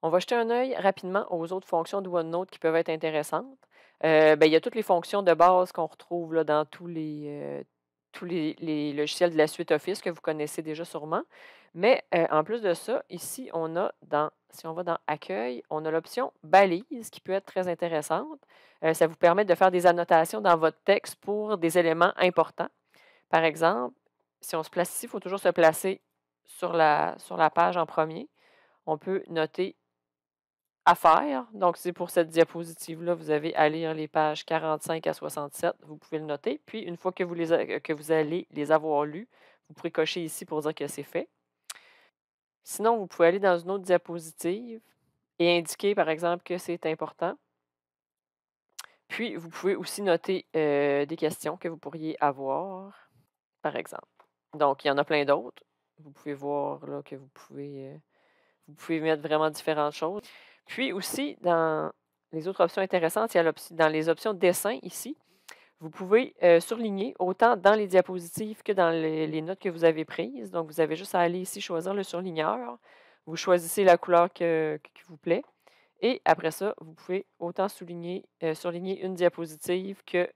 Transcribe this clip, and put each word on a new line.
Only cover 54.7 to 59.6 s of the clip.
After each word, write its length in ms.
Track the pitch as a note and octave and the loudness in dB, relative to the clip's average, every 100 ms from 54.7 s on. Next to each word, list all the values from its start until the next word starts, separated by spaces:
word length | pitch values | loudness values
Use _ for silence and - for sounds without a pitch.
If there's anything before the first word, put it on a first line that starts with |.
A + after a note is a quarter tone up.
| C#3 | 2
il 40 | D3+ | 0
y 40 | |
en 60 | C#3 | 0
a 60 | |
plein 220 | C#3+ D3+ C#3 | 2 0 2
d'autres. 360 | C#3+ F#3+ - _ _ _ _ | 0 0 -16 _ _ _ _
Vous 100 | D3+ | -20
pouvez 240 | C#3 - | -16 -12
voir 500 | C#3 C#3+ C#3+ C#3+ C#3+ D3 | -10 -6 -4 -4 -8 -10
là, 160 | C#3+ | -12
que 120 | C#3+ C3+ | -12 -16
vous 140 | C3+ - | -18 -20
pouvez, 540 | - C#3 C#3+ C#3 C3+ | -20 -16 -14 -14 -16
euh, 80 | D3+ _ _ _ _ _ _ _ | -18 _ _ _ _ _ _ _
vous 60 | |
pouvez 260 | D3+ - E3 | -20 -4 -2
mettre 220 | D#3 D#3 | 0 0
vraiment 300 | D3+ D3+ D#3 | 0 0 0
différentes 420 | D3 | -2